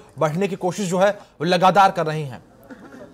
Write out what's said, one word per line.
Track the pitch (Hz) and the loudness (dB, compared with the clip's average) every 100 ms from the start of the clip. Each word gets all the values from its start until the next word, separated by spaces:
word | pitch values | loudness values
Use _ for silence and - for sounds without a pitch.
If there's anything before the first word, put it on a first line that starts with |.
| - - | -16 -4
बढ़ने | 151 165 196 | -2 0 -4
की | 190 | -4
कोशिश | 180 170 185 | -6 -4 -2
जो | 180 | 2
है | 202 | 0
वो | 202 - - 165 | 0 -12 -6 -2
लगातार | 180 185 190 196 | 4 4 6 4
कर | 180 156 | 2 -4
रही | 156 | -4
हैं। | 139 101 - - - - - - - | -8 -14 -20 -20 -20 -20 -20 -20 -20